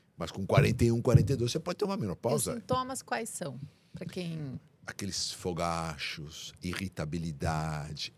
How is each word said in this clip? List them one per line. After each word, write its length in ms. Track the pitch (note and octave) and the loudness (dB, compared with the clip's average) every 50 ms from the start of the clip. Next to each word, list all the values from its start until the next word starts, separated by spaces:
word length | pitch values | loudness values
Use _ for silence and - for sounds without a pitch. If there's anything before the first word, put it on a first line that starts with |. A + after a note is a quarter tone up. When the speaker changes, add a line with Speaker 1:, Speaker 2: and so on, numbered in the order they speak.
| _ _ _ - | _ _ _ -8
Speaker 1:
Mas 120 | F2 E2+ | -8 -6
com 160 | - - F#2+ F2+ | -6 -6 0 4
quarenta 360 | A2 G2 - G#2+ A2+ - A#2+ | 6 8 8 8 6 6 4
e 80 | A#2 | 4
um, 80 | A#2 A#2 | 4 4
quarenta 340 | A2 C3 A#2 - - G2+ C#3 | 4 8 8 8 8 8 2
e 20 | |
dois, 160 | - A#2 A#2+ | 2 2 0
você 80 | - E3 | 0 -2
pode 180 | - F3 F3 - | -2 -4 -2 -2
ter 80 | - | 0
uma 80 | - - | 0 0
Speaker 2:
E 40 | B3+ | 0
os 40 | |
Speaker 1:
menopausa. 520 | C#3+ G2 E2 - - A#2 C3+ D3 - F2+ - | -2 -2 -4 0 0 2 2 2 2 0 -4
Speaker 2:
sintomas 480 | - - - B3+ B3+ B3+ B3+ C4 - - | -4 -2 -2 0 0 0 -2 -6 -8 -6
quais 260 | - B3 A#3 A3+ A3+ | -4 -4 -4 -4 -6
são? 300 | - - - D3+ B2+ C3+ C3+ - - _ _ _ - | -8 -8 -8 -8 -8 -10 -12 -14 -16 _ _ _ -14
Pra 100 | D#3+ F#3 | -12 -10
quem 540 | E3+ - F#3 F3+ E3+ E3 D#3 D3+ C3+ B2 - - - _ _ - | -8 -8 -6 -6 -4 -4 -6 -6 -6 -8 -10 -12 -14 _ _ -14
Speaker 1:
Aqueles 480 | - - - G2+ G2 F2+ - - - | -12 -10 -6 -6 -4 -4 -4 -4 -4
fogachos, 1200 | - - - F#2 F2 D#2+ E2+ E2+ E2+ E2 E2 E2 D2+ C#2+ - - - - D2 D2 - - - - - - - | -6 -4 -2 -2 0 0 0 0 2 0 0 -2 -4 -6 -6 -8 -8 -8 -10 -12 -12 -12 -14 -14 -12 -8 -6
irritabilidade, 1500 | F2+ E2+ - G2 F#2 - - D#2+ D2+ D2+ F2 E2 E2+ D#2 C#2 F2 E2+ D#2+ D#2 D#2 D#2+ D#2 D2+ C#2+ D#2 D#2 D2 - - - | -6 -4 -4 -4 -6 -4 -4 -4 -4 -2 -4 -4 -4 -6 -2 -2 0 0 0 -2 -2 -4 -6 -6 -8 -8 -10 -10 -10 -10